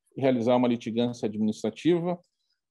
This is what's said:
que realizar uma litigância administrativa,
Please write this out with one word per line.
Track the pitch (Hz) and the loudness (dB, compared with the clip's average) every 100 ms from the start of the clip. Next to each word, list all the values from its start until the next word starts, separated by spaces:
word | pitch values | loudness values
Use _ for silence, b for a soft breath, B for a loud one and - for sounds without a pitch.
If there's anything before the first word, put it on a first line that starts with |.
| _ | _
que | - | -2
realizar | 131 127 113 123 | 0 2 2 4
uma | 123 | 4
litigância | 120 120 110 120 120 110 | 0 -2 -2 -2 -2 -6
administrativa, | 107 110 107 110 - 151 175 175 175 _ _ _ _ _ | -2 -2 -2 -6 -2 0 2 0 -6 _ _ _ _ _